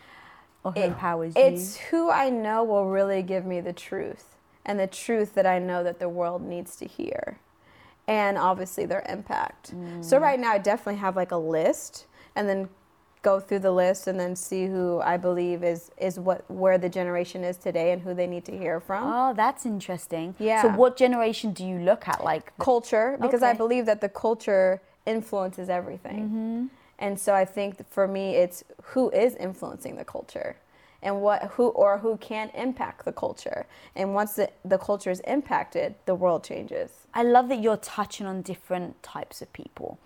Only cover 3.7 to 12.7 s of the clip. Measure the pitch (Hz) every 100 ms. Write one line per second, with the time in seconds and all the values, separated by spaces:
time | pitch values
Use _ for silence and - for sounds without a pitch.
3.7 | 175 - 190 - - - _ _ _ -
4.7 | 202 190 - - 233 208 196 185 185 180
5.7 | 180 175 175 180 175 170 180 190 175 185
6.7 | - - - - - - - _ _ _
7.7 | - - _ - 214 202 196 180 185 185
8.7 | - 170 196 - 190 - - - - -
9.7 | 175 175 170 165 262 302 262 233 208 196
10.7 | 226 - 202 196 185 180 175 160 160 175
11.7 | 311 - - - - - - 208 190 190